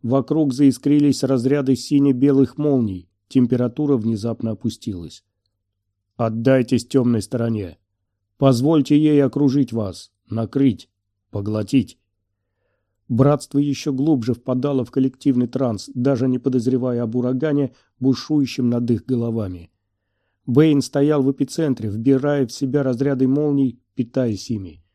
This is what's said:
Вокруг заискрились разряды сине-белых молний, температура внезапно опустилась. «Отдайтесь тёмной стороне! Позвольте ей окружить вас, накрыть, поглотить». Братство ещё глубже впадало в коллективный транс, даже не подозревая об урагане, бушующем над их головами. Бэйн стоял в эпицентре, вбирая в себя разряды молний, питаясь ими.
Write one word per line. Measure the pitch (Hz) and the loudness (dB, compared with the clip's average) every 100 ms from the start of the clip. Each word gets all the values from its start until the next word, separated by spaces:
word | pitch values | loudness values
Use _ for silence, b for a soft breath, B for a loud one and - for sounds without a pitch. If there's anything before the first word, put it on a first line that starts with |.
Вокруг | 117 135 135 156 147 | 0 0 0 0 0
заискрились | 127 143 127 143 147 147 127 | 4 2 2 2 2 4 2
разряды | 127 131 123 143 131 | 0 0 2 0 0
сине-белых | 131 - 143 143 123 139 135 135 - | -2 0 2 2 4 2 4 2 0
молний, | 147 135 110 90 - _ _ | 0 0 0 -6 -14 _ _
температура | 131 120 120 123 120 151 131 | 0 2 2 -2 -2 0 0
внезапно | 110 110 113 113 113 | 0 -4 -6 -6 -6
опустилась. | 107 117 - - 90 80 - _ _ _ _ _ _ _ _ _ - | -6 -8 -8 -10 -10 -12 -18 _ _ _ _ _ _ _ _ _ -4
«Отдайтесь | 113 110 117 135 120 123 - | -4 0 2 2 2 -2 0
тёмной | 135 120 113 | 0 2 0
стороне! | 101 123 117 110 90 76 _ _ _ _ _ _ | -2 -4 -4 -4 -8 -14 _ _ _ _ _ _
Позвольте | 135 120 139 160 135 151 | 2 4 2 2 4 2
ей | 151 147 | 4 2
окружить | 135 139 143 139 135 | 0 0 2 2 -2
вас, | 113 101 - - _ _ | -2 -6 -8 -20 _ _
накрыть, | 110 110 139 139 101 - _ _ _ _ | -8 -4 0 0 0 -12 _ _ _ _
поглотить». | 104 101 107 104 135 104 - _ _ _ _ _ _ _ _ _ _ _ | -8 -4 -4 0 0 -2 -10 _ _ _ _ _ _ _ _ _ _ _
Братство | 120 139 147 - 143 | 2 2 2 -4 -4
ещё | 143 135 156 | -2 -4 -6
глубже | 131 147 143 117 | -4 0 0 -2
впадало | 117 - 127 143 135 | -6 -4 -4 -2 -2
в | 120 | -2
коллективный | 139 131 - 143 123 120 | -2 -2 -2 -2 0 -2
транс, | 131 127 104 - | -2 -4 -4 -8
даже | 127 127 127 131 | -4 -2 0 0
не | 123 | -2
подозревая | 131 127 117 127 127 120 | -2 0 0 -2 -2 -4
об | 117 123 | -4 -2
урагане, | 123 131 156 143 135 b b _ | -2 -2 -2 -2 -2 b b _
бушующем | 131 123 - 151 131 - 123 | -2 -2 -2 -2 0 -2 -2
над | 120 120 | 0 0
их | 110 - | -2 -2
головами. | 123 117 113 101 90 87 _ _ _ _ _ _ _ - | -4 -2 -4 -6 -10 -18 _ _ _ _ _ _ _ 0
Бэйн | 127 156 143 | 4 6 4
стоял | 135 143 143 151 | 0 0 2 2
в | 135 | 0
эпицентре, | 139 135 - 156 123 107 | -2 -6 -2 -2 -2 -4
вбирая | 104 117 135 147 143 120 | -2 2 2 2 0 -2
в | |
себя | - 135 143 | -4 -4 -2
разряды | 131 123 139 135 131 | -2 -2 -2 0 0
молний, | 139 151 143 135 - _ | 0 0 0 -2 -4 _
питаясь | - 117 - 123 101 - | -8 -4 -2 -2 -4 -6
ими. | 110 92 82 _ | -8 -8 -18 _